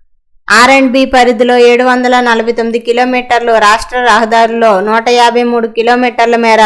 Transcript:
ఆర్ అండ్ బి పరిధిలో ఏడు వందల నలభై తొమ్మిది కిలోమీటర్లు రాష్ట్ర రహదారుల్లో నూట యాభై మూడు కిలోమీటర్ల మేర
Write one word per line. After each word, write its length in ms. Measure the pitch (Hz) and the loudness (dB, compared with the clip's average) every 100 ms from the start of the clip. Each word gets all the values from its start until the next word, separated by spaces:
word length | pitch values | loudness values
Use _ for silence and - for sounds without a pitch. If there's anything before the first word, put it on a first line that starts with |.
| _ _ _ _ - | _ _ _ _ -2
ఆర్ 200 | 214 254 | 0 2
అండ్ 220 | 269 262 | 2 2
బి 120 | 269 | 0
పరిధిలో 520 | 262 262 247 226 247 247 | 0 2 2 0 0 2
ఏడు 280 | 240 240 | 4 2
వందల 360 | 254 247 247 247 | 0 0 0 0
నలభై 320 | 247 226 226 | 0 -2 -2
తొమ్మిది 260 | 233 226 233 | -4 -4 -4
కిలోమీటర్లు 760 | 240 240 254 247 240 240 233 | -4 -2 -2 -4 -2 -2 0
రాష్ట్ర 480 | 226 208 226 - 247 | 0 2 0 -4 -4
రహదారుల్లో 800 | 240 214 220 233 226 233 226 190 | 0 0 0 0 0 0 0 0
నూట 280 | 208 226 240 | 0 -2 0
యాభై 340 | 240 240 240 | 2 2 0
మూడు 260 | 240 240 226 | -2 -2 -4
కిలోమీటర్ల 680 | 226 226 247 247 233 233 233 | -2 -2 0 -2 -2 -2 0
మేర 240 | 226 220 | 0 2